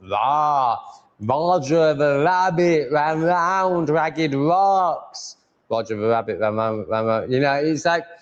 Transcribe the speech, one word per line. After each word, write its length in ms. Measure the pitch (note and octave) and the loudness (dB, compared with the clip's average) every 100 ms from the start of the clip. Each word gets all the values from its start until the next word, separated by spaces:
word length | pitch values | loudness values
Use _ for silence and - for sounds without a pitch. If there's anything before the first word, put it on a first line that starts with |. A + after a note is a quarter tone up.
| F#2+ | -6
ah. 880 | G2+ B2 D3 D3+ C#3+ B2 G#2+ - - _ - | -2 0 0 2 2 0 -2 -6 -20 _ -10
Roger 760 | G#2+ C#3 E3+ F3+ C3 E3 D#3 | -4 -2 2 0 2 2 2
the 280 | C#3+ D3 C#3 | 2 2 2
rabbit 680 | D#3 F3+ F#3 E3+ F3 D#3+ B2+ | 2 2 0 2 2 2 0
ran 320 | D3 D3+ D#3+ | 0 0 0
round 680 | E3 F3 E3+ F#3+ F#3 F3 D3+ | 0 0 0 0 0 0 0
ragged 460 | D#3+ D#3+ D#3 D#3+ | 0 0 0 -2
rocks. 1000 | C#3 D3 F3+ G3 F#3+ F3+ D3+ - - - - _ _ - | 0 2 2 4 2 2 -2 -8 -16 -18 -18 _ _ -6
Roger 260 | A2+ A2+ G#2+ | -4 -4 -2
the 120 | A2 | 0
rabbit 320 | A#2 A2 F2+ | 0 0 -2
ran 160 | G#2+ G#2+ | -2 0
round, 320 | A2+ A2 G2+ | -2 -2 -4
ran 160 | A2 A2+ | -2 0
round. 260 | A2 E2 | 0 0
You 80 | B2+ | 0
know, 140 | C#3+ | 0
it's 300 | C#3 D#3 D3+ | 0 0 -2
like 200 | E3+ E3+ - - | 0 -2 -4 -16